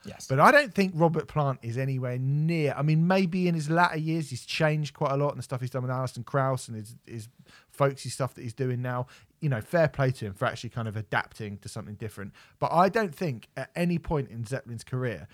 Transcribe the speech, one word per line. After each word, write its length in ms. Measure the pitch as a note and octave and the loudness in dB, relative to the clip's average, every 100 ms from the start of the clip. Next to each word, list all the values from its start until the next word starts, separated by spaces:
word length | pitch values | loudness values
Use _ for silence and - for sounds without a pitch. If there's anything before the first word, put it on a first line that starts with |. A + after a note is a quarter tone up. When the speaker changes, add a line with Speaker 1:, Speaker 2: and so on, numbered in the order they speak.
| - | -16
Speaker 1:
Yes. 220 | - - | -14 -2
Speaker 2:
But 120 | C3+ | 6
I 120 | F#3 | 8
don't 220 | D4 C4+ | 8 4
think 200 | F#3 F#3+ E3 | 2 0 4
Robert 320 | E3 D#3 - | 4 4 -2
Plant 320 | D3+ C#3 B2+ | -2 -2 -2
is 160 | A#2 A#2 | -6 -4
anywhere 400 | C3+ C3 B2+ B2 | -2 -2 -4 -2
near, 540 | C3 D3 D#3+ E3+ C#3+ B2+ | 0 0 2 2 0 2
I 60 | |
mean, 240 | D3+ D#3 E3+ | 2 4 6
maybe 400 | F#3+ F#3+ F#3 F3 | 4 4 2 2
in 80 | E3 | 2
his 140 | D3 | 2
latter 280 | E3 F3 D#3+ | 2 2 2
years 320 | D#3 E3 C#3 | -2 -2 -2
he's 160 | A#2+ - | -8 -6
changed 480 | - D#3 D#3 D3 | 2 2 2 -2
quite 180 | - D3+ | -2 0
a 60 | C#3 | 2
lot, 120 | C#3+ | 2
and 100 | B2+ | 0
the 40 | |
stuff 160 | - B2+ | -6 -6
he's 100 | B2+ | -4
done 100 | C3 | -4
with 100 | B2+ | -2
Alison 320 | B2+ C3 - | -2 -4 -6
Krauss 440 | A2+ C#3+ C3 C3 - | -2 0 2 0 -4
and 80 | A2+ | -10
his, 180 | G#2+ A#2 - | -12 -16 -14
his 220 | A#2 A2 - - - _ | -12 -12 -18 -20 -20 _
folksy 380 | - C#3 C3+ B2+ | -2 0 0 -8
stuff 240 | - C3 - | -6 -6 -6
that 80 | |
he's 100 | A#2+ | -10
doing 280 | - B2+ B2 | -4 -4 -2
now, 260 | B2+ B2 B2+ - _ _ | -2 -4 -6 -12 _ _
you 80 | D3+ | -2
know, 100 | A#2 | -2
fair 300 | A2 F3 D3+ | 0 2 2
play 200 | - C3 | 2 0
to 160 | B2+ G#2+ | 0 -6
him 80 | |
for 120 | G2 A#2+ | -4 -4
actually 240 | - A#2 | -2 -8
kind 180 | - A2 | -6 -6
of 80 | G#2+ | -6
adapting 600 | G2 B2 - - G#2+ G2+ | -2 -2 -2 -6 -10 -10
to 80 | - | -12
something 260 | A2+ G2+ G#2 | -12 -12 -10
different. 380 | A2 - G2+ - - _ | -10 -10 -14 -16 -20 _
But 140 | C#3+ | 0
I 160 | D#3+ F#3+ | 4 4
don't 260 | A3+ G#3 | 4 -2
think 360 | C#3 F3+ A#2 - - | -2 -4 -4 -8 -12
at 120 | C3 - | -10 -2
any 240 | F3 E3+ | 0 0
point 300 | - D#3 C#3 | -2 -2 -2
in 140 | A#2 A2 | -8 -6
Zeppelin's 400 | - - A#2 - | -6 -8 -12 -6
career 420 | B2+ B2+ F2+ - | -4 -2 -4 -10